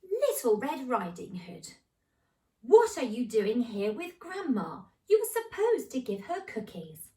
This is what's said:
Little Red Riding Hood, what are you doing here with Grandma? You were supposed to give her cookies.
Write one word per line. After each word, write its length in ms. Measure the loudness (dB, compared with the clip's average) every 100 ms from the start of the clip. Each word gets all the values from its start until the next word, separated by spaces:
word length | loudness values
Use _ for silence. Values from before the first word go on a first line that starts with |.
Little 560 | -4 0 0 2 2 2
Red 300 | 0 -4 -2
Riding 480 | -2 -2 -10 -12 -12
Hood, 320 | -14 -16 -18 -20 _ _ _ _ _ _ _ _
what 360 | 8 8 8 0
are 60 |
you 220 | -4 -2 0
doing 360 | 2 2 0
here 300 | 0 -2 -2
with 260 | -2 -8 -12
Grandma? 640 | -12 -8 -2 0 -2 -8 -16 _ _
You 120 | 2
were 220 | 4 -4
supposed 480 | -6 0 2 2 0
to 80 | -6
give 240 | -4 -6
her 160 | -4 -8
cookies. 680 | -6 -10 -10 -12 -14 -16 -20